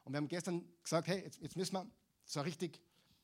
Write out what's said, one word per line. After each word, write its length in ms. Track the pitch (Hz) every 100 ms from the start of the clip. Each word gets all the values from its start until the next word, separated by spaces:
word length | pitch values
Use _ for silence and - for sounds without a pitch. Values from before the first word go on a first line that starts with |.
Und 80 | -
wir 60 | 143
haben 100 | 147
gestern 360 | 170 185 170 170 -
gesagt, 260 | - 160 165
hey, 140 | 190
jetzt, 180 | - -
jetzt 140 | 147 165
müssen 180 | 185
wir 160 | 185 180 - _ _
so 160 | - 151
richtig 400 | 143 151 175 - - _ _ -